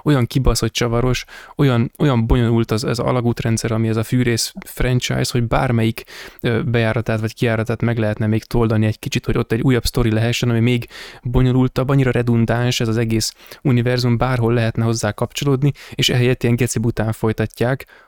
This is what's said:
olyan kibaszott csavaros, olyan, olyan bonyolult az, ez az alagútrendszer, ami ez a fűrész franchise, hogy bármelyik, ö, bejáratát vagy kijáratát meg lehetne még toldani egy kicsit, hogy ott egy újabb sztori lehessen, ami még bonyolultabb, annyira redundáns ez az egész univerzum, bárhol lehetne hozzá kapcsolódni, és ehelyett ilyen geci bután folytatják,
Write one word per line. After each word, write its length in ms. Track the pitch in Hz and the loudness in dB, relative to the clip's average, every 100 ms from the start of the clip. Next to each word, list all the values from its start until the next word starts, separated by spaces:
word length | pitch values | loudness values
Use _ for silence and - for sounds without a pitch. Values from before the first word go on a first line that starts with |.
olyan 220 | - 143 120 | 0 2 2
kibaszott 460 | 139 120 113 113 | 0 2 2 0
csavaros, 520 | - 120 117 127 123 - - - - | -2 -2 0 0 -2 -6 -16 -10 0
olyan, 340 | 143 117 117 - | 2 2 0 0
olyan 280 | 151 123 113 | 2 2 2
bonyolult 440 | 131 113 117 113 | 2 4 2 2
az, 140 | 113 | -2
ez 140 | 123 117 | -2 -2
az 0 | |
alagútrendszer, 760 | 123 127 120 113 117 110 117 | -2 0 0 0 0 -2 0
ami 160 | 110 113 | 0 0
ez 80 | 110 | -2
a 20 | |
fűrész 480 | 110 127 120 117 - 190 - | 0 0 2 0 -2 -8 -10
franchise, 640 | - 123 123 - 127 127 | -4 0 0 0 -2 -2
hogy 100 | 123 | -2
bármelyik, 600 | 117 143 131 117 113 - - - - - | 0 0 0 2 0 -2 -10 -18 -20 -6
ö, 220 | 123 113 | -2 -2
bejáratát 580 | 135 117 113 113 113 113 | 0 0 0 0 -2 -2
vagy 140 | 110 | -4
kijáratát 480 | - 120 110 110 113 | -2 -2 0 -2 -2
meg 160 | 113 113 | -2 -2
lehetne 280 | 107 104 107 | -2 -2 0
még 180 | 110 | -2
toldani 420 | - 120 113 110 110 | -2 0 2 2 0
egy 120 | - | -2
kicsit, 260 | - - | -4 -4
hogy 140 | - 127 | -2 -2
ott 140 | 117 | 0
egy 80 | 117 | 0
újabb 240 | 135 120 | 2 2
sztori 260 | - - 113 | 0 0 0
lehessen, 380 | 110 117 117 123 | 0 0 0 0
ami 120 | 117 | 2
még 280 | 120 123 - - - - | 2 0 -4 -14 -20 -12
bonyolultabb, 640 | 127 123 127 127 131 - 131 | -2 2 2 4 2 0 0
annyira 220 | 139 127 | 2 2
redundáns 720 | 120 120 117 113 117 123 123 | 2 2 2 2 0 0 0
ez 80 | 117 | 0
az 80 | 113 | 0
egész 380 | 113 110 - - - - | 0 -2 -2 -8 -18 -6
univerzum, 540 | 143 120 120 123 123 117 | 0 2 2 0 0 0
bárhol 360 | 131 127 113 | 0 0 2
lehetne 320 | 120 113 113 | 2 0 0
hozzá 280 | 113 113 107 | -2 0 -2
kapcsolódni, 600 | - 123 - 143 131 143 - - | -2 -4 -4 -2 0 0 -2 -6
és 140 | - - | -4 0
ehelyett 340 | 127 123 127 | 2 2 2
ilyen 140 | 117 120 | 2 2
geci 220 | 123 123 | 0 0
bután 340 | 117 - 110 | -2 -2 -2
folytatják, 720 | - 110 110 110 - 117 135 - - | -2 -2 -2 -4 -2 -2 -2 -8 -20